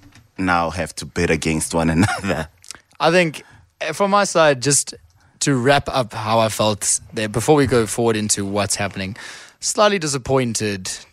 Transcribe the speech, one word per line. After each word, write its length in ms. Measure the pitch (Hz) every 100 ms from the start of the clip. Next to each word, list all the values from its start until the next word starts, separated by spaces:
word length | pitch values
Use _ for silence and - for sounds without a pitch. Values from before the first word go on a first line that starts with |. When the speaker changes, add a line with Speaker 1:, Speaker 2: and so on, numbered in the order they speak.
| - - _ -
Speaker 1:
now 320 | 95 87 82
have 240 | 87 78 -
to 100 | 71
bid 240 | - 82
against 440 | 80 80 80 -
one 140 | 82 82
<laughs> 80 | 82
another. 500 | 104 719 95 160 - _ - - _ -
Speaker 2:
I 100 | 156
think, 340 | 175 165 - - - _ -
uh, 140 | 151
from 160 | 156 196
my 140 | 202
side, 360 | 196 170 156 135
just 340 | 131 139 - - _ _ _ _
to 140 | -
wrap 340 | 131 123 143 -
up 240 | 131 110
how 260 | 110 110 113
I 100 | 110
felt 500 | - 107 101 - - -
there, 160 | 113 107
before 260 | 113 113 151
we 100 | 131
go 200 | 123 107
forward 300 | - 117 107
into 280 | 107 -
what's 320 | 98 101 98 -
happening, 400 | 101 98 95 107 - - - _
slightly 380 | - - 208 202
disappointed 920 | 156 135 117 135 120 107 107 98 92 - -